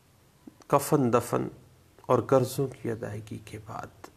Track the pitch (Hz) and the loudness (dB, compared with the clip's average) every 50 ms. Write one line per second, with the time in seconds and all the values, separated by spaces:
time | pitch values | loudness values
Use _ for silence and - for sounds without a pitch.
0 | _ _ _ _ _ _ _ _ _ - _ _ - _ - 143 - - 160 143 | _ _ _ _ _ _ _ _ _ -20 _ _ -2 _ 2 2 4 4 2 4
1 | 135 120 110 120 113 - - 123 131 - - - - - _ _ _ _ _ - | 4 4 4 2 2 2 -2 -2 -2 -4 -8 -14 -20 -20 _ _ _ _ _ -20
2 | - - 131 120 107 - 139 135 123 120 - - 139 131 - - - 120 113 110 | 0 2 2 2 4 4 4 4 4 2 -2 -4 -4 -4 -6 -8 -6 -6 -6 -6
3 | 113 110 110 110 110 - 117 113 - - - 107 - - 117 120 - - - - | -8 -10 -10 -10 -10 -12 -14 -14 -14 -14 -16 -14 -14 -12 -12 -12 -12 -14 -18 -20
4 | - - _ | -20 -20 _